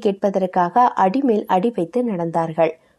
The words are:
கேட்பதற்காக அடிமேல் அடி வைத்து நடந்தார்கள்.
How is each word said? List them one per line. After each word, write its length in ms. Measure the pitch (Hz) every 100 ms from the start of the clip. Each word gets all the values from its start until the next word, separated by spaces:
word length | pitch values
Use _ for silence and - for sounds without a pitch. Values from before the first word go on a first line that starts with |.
| 214
கேட்பதற்காக 800 | 196 202 196 185 185 175 240 247
அடிமேல் 580 | - 190 269 277 214 -
அடி 240 | 185 233 233
வைத்து 280 | 170 247
நடந்தார்கள். 680 | 240 180 170 165 165 160 160 - _